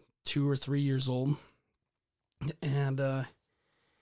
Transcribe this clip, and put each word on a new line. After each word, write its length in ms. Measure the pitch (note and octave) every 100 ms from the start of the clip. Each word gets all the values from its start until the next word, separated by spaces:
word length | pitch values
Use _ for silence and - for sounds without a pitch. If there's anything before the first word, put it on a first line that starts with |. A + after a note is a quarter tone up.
| _ _ -
two 240 | D3 C#3+
or 60 | C#3
three 260 | - C#3+
years 260 | C#3+ C3 C3
old. 280 | B2+ C3+ D3 - _ _ _ _ _ _ _ _ - C3+ -
And, 380 | D3+ C#3 C#3 C3+
uh, 240 | C3+ C3+ B2 - _ _ _ _ _ _